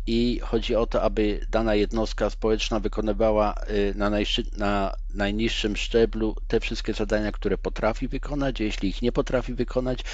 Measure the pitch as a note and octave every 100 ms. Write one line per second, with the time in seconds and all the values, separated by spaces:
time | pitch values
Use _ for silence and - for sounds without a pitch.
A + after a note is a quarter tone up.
0 | - A#2 A#2+ A2+ - A#2 A#2 A2 A#2 A#2
1 | G2+ G2+ G#2+ G2+ - A2 A2+ G#2 G2+ A2
2 | A2 - G#2 - A2 A2 - A2+ G2+ -
3 | G#2+ G2+ A2+ G#2+ G#2 - - G#2+ G2+ F#2+
4 | G2+ G#2 G2+ - - G#2 G2+ G2+ F#2+ -
5 | - G2 G2+ G#2 A2+ - G#2+ G2 - A#2
6 | A2 A2 A2 G2+ - A2+ - A2 - G#2
7 | G#2 G#2+ G#2 - G2+ F#2+ F#2+ - G#2+ A2+
8 | B2+ C3+ - C#3+ C#3 A#2 G#2+ - D3 -
9 | A#2+ C#3+ C#3 C3 A#2+ A#2+ A#2+ B2+ B2+ B2+
10 | -